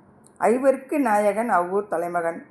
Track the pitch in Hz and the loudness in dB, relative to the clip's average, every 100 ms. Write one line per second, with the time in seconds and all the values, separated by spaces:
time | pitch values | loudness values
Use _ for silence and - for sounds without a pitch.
0 | - _ _ - 190 254 269 269 - 311 | -20 _ _ -2 0 2 2 0 -2 -2
1 | 240 208 208 196 240 180 180 196 208 170 | 2 2 2 0 0 0 0 -2 -2 -4
2 | 175 175 165 175 - | -4 -4 -4 -6 -10